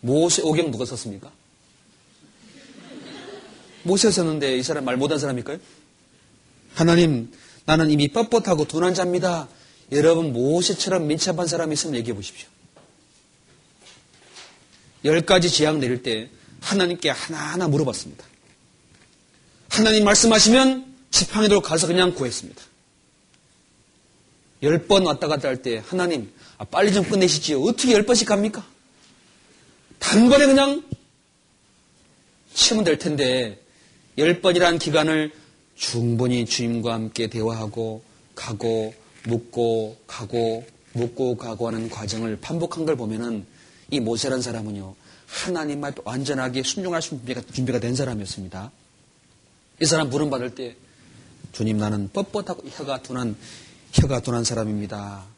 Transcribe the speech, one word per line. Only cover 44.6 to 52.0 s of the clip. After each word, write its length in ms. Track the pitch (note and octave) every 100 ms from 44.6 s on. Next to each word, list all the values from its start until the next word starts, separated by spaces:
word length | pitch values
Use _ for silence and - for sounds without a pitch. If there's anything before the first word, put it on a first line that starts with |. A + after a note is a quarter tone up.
| G#2+ G2+ F#2+ G2 - - _
하나님 580 | - F3+ F3 D3+ C#3+
앞에 160 | C#3+ C3+
완전하게 580 | - B2+ C#3 C3+ C3 B2+
순종할 380 | B2+ - F#3 E3+
준비가, 420 | D#3+ C#3+ A#2 B2 A2+
준비가 280 | - B2+ A#2+
된 140 | A#2
사람이었습니다. 760 | B2 C3 A2 F#2+ - F#2 F#2 G#2+ _ _ _ _ _ _ _ _ _ _ _
이 20 | D#3+
사람 220 | D#3+ D3
부름 200 | C#3 D3+
받을 240 | C#3 B2
때, 220 | A2 B2 A#2+ _ _ - - - - -
"주님, 260 | - A2 G#2+
나는 300 | G#2+ G#2